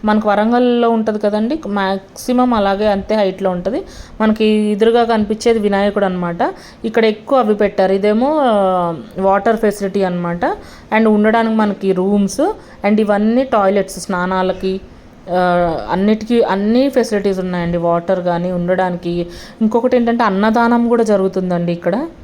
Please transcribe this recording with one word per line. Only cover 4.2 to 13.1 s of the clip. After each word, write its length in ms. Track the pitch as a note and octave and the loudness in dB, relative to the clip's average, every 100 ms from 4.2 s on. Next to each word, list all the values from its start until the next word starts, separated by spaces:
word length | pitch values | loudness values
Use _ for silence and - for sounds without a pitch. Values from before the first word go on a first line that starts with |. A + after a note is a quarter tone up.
మనకి 240 | A3 A3 | 0 2
ఎదురుగా 600 | G#3+ G#3+ G#3 G#3 A3+ A#3 | 2 2 0 2 2 4
కనిపించేది 540 | A#3 A3 G#3 A3 A#3 A3+ | 2 0 0 0 0 2
వినాయకుడు 460 | G#3 G3 G3+ G#3 | 2 0 0 0
అనమాట. 320 | G3 F3+ F3 E3+ C#4+ F#4+ - - | -2 -2 -4 -2 -4 -4 -18 -10
ఇక్కడ 200 | A3+ A3+ | -4 0
ఎక్కువ 340 | A3+ G#3+ - C4+ | 0 0 0 0
అవి 160 | A3 | 2
పెట్టారు. 380 | G#3 G3+ - F#3+ | 2 0 2 2
ఇదేమో, 480 | G3 G#3 G#3+ C4 D#4 | 2 2 2 0 2
ఆ, 540 | C4+ G#3 F#3+ F#3 E3+ E3+ - - | 2 2 2 0 -2 -6 -10 -2
వాటర్ 380 | F#3+ G3 G3 A3 | 2 2 2 0
ఫెసిలిటీ 460 | G#3+ G3+ G3 G3+ | 0 -2 -4 -2
అనమాట. 420 | F#3 F3 F3 F3 C4+ G4+ - - - A3 | -2 -2 -4 -2 -4 -4 -10 -20 -4 0
And 120 | A3 | 2
ఉండడానికి 460 | G#3+ G#3+ A3+ A3+ | 4 4 2 0
మనకి 380 | A3 G#3+ G3 F#3+ | 0 -2 -2 -2
రూమ్స్, 640 | F#3 F#3 G3+ G3 - E4 G#4+ - - G3+ | 0 0 0 0 0 -2 -2 -14 -6 0
and 120 | G#3+ | 0
ఇవన్నీ 440 | G#3 | 2